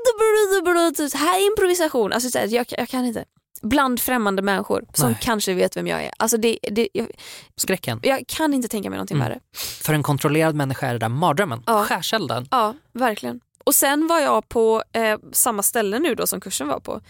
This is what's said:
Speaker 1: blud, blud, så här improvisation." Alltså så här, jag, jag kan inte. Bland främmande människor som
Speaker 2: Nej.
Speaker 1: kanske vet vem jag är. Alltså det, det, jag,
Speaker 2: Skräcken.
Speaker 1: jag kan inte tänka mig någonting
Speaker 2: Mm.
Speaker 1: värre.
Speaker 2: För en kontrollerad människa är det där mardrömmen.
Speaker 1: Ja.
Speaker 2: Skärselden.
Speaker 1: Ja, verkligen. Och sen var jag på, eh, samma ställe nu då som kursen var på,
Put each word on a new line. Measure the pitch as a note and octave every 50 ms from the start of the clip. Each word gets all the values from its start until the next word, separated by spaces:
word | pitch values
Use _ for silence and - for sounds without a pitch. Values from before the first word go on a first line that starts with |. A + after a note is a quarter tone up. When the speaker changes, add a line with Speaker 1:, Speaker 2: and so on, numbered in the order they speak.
| A#4 B4 A4+
Speaker 1:
blud, | G#4 A4 A4 G#4+ G#4+ G#4+ F#4+ G4 G4 E4 F4 F4 E4+ E4+ E4 C#4+
blud, | - D4+ C4+
så | -
här | C#4 D4 E4 F#4 F#4 G4 G4+
improvisation." | A4 - F#4+ F4+ F4+ F4+ D#4+ D#4 - B3 G#3 F#3+ -
Alltså | - B3 B3+
så | - B3+
här, | A3+ G3+ A3+
jag, | A#3+ A#3+ -
jag | - - B3 -
kan | - B3+ B3
inte. | B3 A3 - - - _ _ _ _ - -
Bland | - G#3+ B3+ D4 C#4 B3+ B3 A3+
främmande | - - B3+ B3 G#3+ G3+ F#3+ F#3+
människor | F#3+ G3+ G3 F#3 G3 - - - - - -
som | - - B3
Speaker 2:
Nej. | A3+ -
Speaker 1:
kanske | - B3+ A3+ G#3 - - F#3
vet | F3+ F#3 F#3 -
vem | F3 F3
jag | F3 E3+ D#3+ -
är. | - -
Alltså | - G#3+ A3+ A#3+
det, | A3+ G#3+ A#3 A3 - - -
det, | G#3 A3+ A#3 - -
jag, | - A3+ - - - - - - - - - _
Speaker 2:
Skräcken. | - - - F#3+ - - - A2+ A2 -
Speaker 1:
jag | B3+ C4+ B3 -
kan | - - - D#4+ D4+ C#4
inte | C4 A#3
tänka | G#3 - G#3+ G3 G3
mig | F#3+
någonting | F#3+ F#3+ F#3+ -
Speaker 2:
Mm. | C#3+ C3 -
Speaker 1:
värre. | - - - _ -
Speaker 2:
För | - - - - - - - D#3
en | D3+ C3+
kontrollerad | - C#3+ C3+ - D3+ C#3+ D#3 D#3+ D#3+ D3+
människa | D3+ C#3+ C3+ C3 - D3
är | B2+ A#2+
det | A#2
där | A2+ A2+
mardrömmen. | A#2+ C#3 F3 E3+ C#3+ D#3 G#3 E3+ A#2 A#2 -
Speaker 1:
Ja. | - A#3 G#3 G#3
Speaker 2:
Skärselden. | - B3 F#3+ D#3+ - - A3 F3+ A#2+ A2 B2 B2+ -
Speaker 1:
Ja, | C4+ B3+ A3 G#3+ A#3+ D4+ _ _ -
verkligen. | A#3 C4 A#3+ G#3+ - - A#3+ A#3+ B3 - _ _ _ _
Och | - C#4
sen | - - C#4 C#4+ D4 D#4+
var | D#4+ E4+ E4
jag | C#4+ C4 A#3 A3 - -
på, | - A#3+ A3+ A3 A3 A3 - - -
eh, | A3+ A3+ A3 G#3+ - - -
samma | - - - B3 A3 G3+ F#3+
ställe | - - A#3+ G#3+ G3 G3+ B3
nu | E4 D#4+ A3+
då | - F3
som | - - F#3
kursen | - G3 - - C4+
var | D4 - -
på, | - - - - -